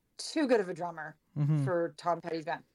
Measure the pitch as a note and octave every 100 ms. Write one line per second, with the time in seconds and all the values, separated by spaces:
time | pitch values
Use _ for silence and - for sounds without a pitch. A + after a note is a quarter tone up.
0 | _ - - D#4+ C4+ A#3 F3+ D#3 F3 E3
1 | D#3 - _ D3 D3 D3+ C#3 E3+ E3+ D#3
2 | F3 E3 F3 D#3+ D#3+ D3+ -